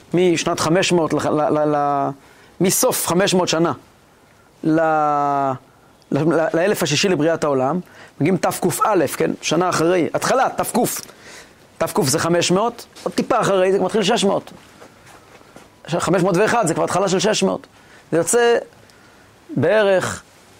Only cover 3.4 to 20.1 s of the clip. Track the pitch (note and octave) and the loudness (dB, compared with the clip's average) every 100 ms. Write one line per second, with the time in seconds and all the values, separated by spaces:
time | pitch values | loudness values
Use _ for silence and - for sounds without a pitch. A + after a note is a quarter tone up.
3.4 | F3 D#3+ E3+ C3+ - _ _ _ _ _ | 0 0 0 -2 -12 _ _ _ _ _
4.4 | _ _ D#3+ D#3+ D#3+ D#3 D3+ D3 C#3+ C#3 | _ _ 0 2 2 2 0 0 0 0
5.4 | C#3 B2+ - _ _ _ _ C3+ D#3 E3 | -2 -4 -10 _ _ _ _ 0 2 2
6.4 | D#3+ E3 F#3+ G#3 D#3+ D3 G#3 E3 D#3 D#3+ | 0 0 0 0 -2 0 0 0 0 0
7.4 | D3+ C3+ C3 F3 - - - - D3 F3+ | 0 0 0 -2 -8 -20 -20 -4 0 0
8.4 | G3 - F3+ - - E3 C#3 - D#3+ - | -2 -2 -4 0 0 2 0 -2 -4 -2
9.4 | - D#3+ F3+ C#3+ E3 F#3 D3+ D3 - B3 | -2 -2 0 0 0 2 0 -2 -2 0
10.4 | A3 - F3 G#3+ A3 - - - - - | 0 -2 -2 -2 -2 -4 -12 -20 -20 -20
11.4 | - - - - D#3+ - D3 D3 E3 F3 | -20 -20 -20 -6 -4 0 0 0 2 0
12.4 | - F#3 A#3 A#3 - - - - A#3+ B3 | 2 2 0 -4 -20 -10 -6 -4 0 0
13.4 | F3 G3 F#3 F#3+ F3+ A3 F#3+ A3+ G3 D#3+ | 2 2 2 2 0 0 0 0 0 -2
14.4 | - - - - - - - - - - | -6 -20 -20 -20 -20 -20 -20 -20 -20 -20
15.4 | - - - - - E3+ E3 F#3 F3+ F3 | -20 -20 -20 -20 -6 -4 0 0 2 2
16.4 | G#3+ A#3+ F#3 - D#3+ F3 G3 F#3 F#3+ G3+ | 2 2 0 -2 -2 0 0 0 0 0
17.4 | F#3+ F#3 - - - - - D#3+ E3+ A#3 | -2 -4 -10 -20 -20 -20 -4 -2 0 2
18.4 | A#3+ A#3 - - - - - - - - | 2 2 -2 -20 -20 -20 -20 -20 -20 -20
19.4 | - D4 D3+ G#3+ G3 F#3 A#2 | -8 -2 2 2 4 2 0